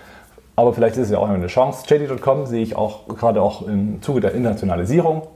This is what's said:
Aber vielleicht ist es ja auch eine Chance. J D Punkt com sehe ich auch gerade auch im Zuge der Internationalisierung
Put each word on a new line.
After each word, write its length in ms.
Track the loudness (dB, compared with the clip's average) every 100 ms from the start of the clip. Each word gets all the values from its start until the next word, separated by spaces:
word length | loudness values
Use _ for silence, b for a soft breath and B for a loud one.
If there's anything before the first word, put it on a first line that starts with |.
| B B B B -6 2
Aber 140 | 2
vielleicht 240 | 4 2 2
ist 60 |
es 80 | 0
ja 80 | 0
auch 100 | 0
eine 180 | 0 0
Chance. 360 | 0 0 0 2
J 140 | 2
D 60 | 2
Punkt 160 | -2
com 220 | 0 0 0
sehe 160 | -2
ich 120 | -2 -2
auch 320 | -4 -4 -14
gerade 340 | -2 0 2
auch 240 | 2 -2 -4
im 360 | -2 -2 -4
Zuge 200 | -4 0
der 120 | 0
Internationalisierung 880 | 0 -2 -2 -2 -2 0 2 2 0 -6